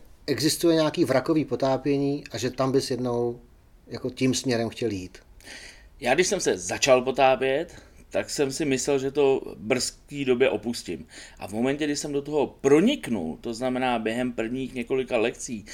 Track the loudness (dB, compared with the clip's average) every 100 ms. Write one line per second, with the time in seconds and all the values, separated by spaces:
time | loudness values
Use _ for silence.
0 | -16 -14 -4 0 0 2 2 4 2 0
1 | 2 2 2 0 0 -2 0 0 0 0
2 | 0 -2 -6 -6 -6 -2 0 0 0 -2
3 | -2 0 -2 -4 -14 -20 _ -20 -16 -10
4 | -8 -2 0 0 0 0 -2 -4 -4 -4
5 | -8 -16 -20 -20 -20 -18 -20 -20 -20 -6
6 | 0 2 2 2 0 0 -2 0 4 4
7 | 4 4 4 4 2 0 -4 -12 -20 -20
8 | -6 -6 -4 -2 -2 0 -2 0 0 0
9 | 0 2 4 4 -2 -12 -2 -2 -2 -8
10 | -12 -4 0 4 4 2 -4 -8 -8 -10
11 | -12 -20 -20 -14 -8 -2 -2 0 -2 -4
12 | -4 -6 -2 -2 -2 0 6 6 6 2
13 | -2 -4 -4 -6 -8 -4 -4 0 0 0
14 | -2 -2 -2 -2 -4 -4 -6 -6 -2 -2
15 | 4 4 4 0 -8 -8 -10